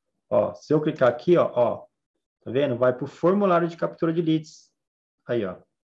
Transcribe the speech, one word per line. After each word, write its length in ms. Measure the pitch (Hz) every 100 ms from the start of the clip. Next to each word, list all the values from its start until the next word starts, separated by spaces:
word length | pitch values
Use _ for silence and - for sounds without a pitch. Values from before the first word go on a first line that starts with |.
| _ _ -
ó. 180 | 110 101
Ó, 40 |
se 200 | - -
eu 80 | 156
clicar 260 | 156 - 123
aqui, 300 | 120 - 165
ó, 120 | 120
ó, 240 | - 117 98 - _ _ _ _ _
tá 80 | -
vendo? 240 | 120 143 117
Vai 160 | 127
pro 140 | 123 131
formulário 640 | - 165 196 202 170 170
de 100 | 165
captura 340 | 165 - 165
de 100 | 165
leads. 500 | 160 160 160 - _ _ _ _ _ _ -
Aí, 180 | 120 98
ó. 100 | 90 _ _